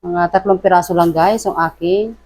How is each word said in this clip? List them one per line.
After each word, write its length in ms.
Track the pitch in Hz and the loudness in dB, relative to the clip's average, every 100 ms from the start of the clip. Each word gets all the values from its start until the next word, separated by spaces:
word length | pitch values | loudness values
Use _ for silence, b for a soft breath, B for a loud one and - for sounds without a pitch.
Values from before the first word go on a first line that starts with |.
Mga 320 | 175 175 175 | -6 -2 0
tatlong 240 | 190 196 190 | 0 0 0
piraso 400 | 196 180 170 170 | 2 2 2 0
lang, 160 | 170 | 2
guys, 320 | 160 175 220 | 2 0 0
yung 160 | 196 170 | -4 -2
aking 560 | 165 - 170 190 220 226 | -4 -4 -2 -2 -2 -8